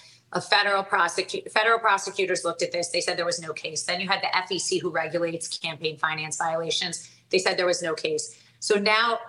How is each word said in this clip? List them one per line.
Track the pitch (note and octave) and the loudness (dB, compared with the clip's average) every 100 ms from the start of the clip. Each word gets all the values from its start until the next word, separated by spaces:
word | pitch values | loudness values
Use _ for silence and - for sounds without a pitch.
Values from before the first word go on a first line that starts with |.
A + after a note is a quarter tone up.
| - - - | -20 -20 -6
a | F3+ | -4
federal | - G3+ G3+ G3 | 2 4 4 2
prosecu-, | G3 G3 E3+ - F3+ - - | 2 2 2 0 -4 -4 -2
federal | A3 A3 A3+ | 2 4 4
prosecutors | A3+ G3 G3 F#3 F#3 F3+ | 4 2 0 -2 0 0
looked | E3+ E3 | -2 -2
at | F3 | -2
this. | F3 E3+ | -2 -2
They | F3+ | -2
said | E3+ F3 | 0 0
there | E3+ | 0
was | E3+ | -2
no | D#3+ | -4
case. | D#3 D#3 D#3 | -8 -6 -6
Then | - F3+ | -4 -2
you | F#3+ | 0
had | G3 | -2
the | - F#3 | 0 0
F | F3+ | 0
E | F3 | -2
C | - F#3 | 0 0
who | F3+ | 0
regulates | E3 D#3 E3+ E3+ E3 - - | -2 -2 0 -2 -4 -8 -6
campaign | E3 D3 D#3+ D3+ | -6 -4 -4 -2
finance | D#3+ D#3 D#3 - | -2 -2 -4 -4
violations. | E3 E3 E3 D#3 F3+ E3+ - - - | -2 -2 -2 -2 -2 -6 -12 -20 0
They | F#3+ | 2
said | G3 F#3 | 2 2
there | F3+ | 2
was | E3+ | 2
no | E3+ | -2
case. | D#3 D#3 D3+ - - - - | -2 -2 -2 -4 -12 -20 -4
So | - G#3 | 2 4
now, | G3+ G#3+ A#3 A3+ | 4 4 4 0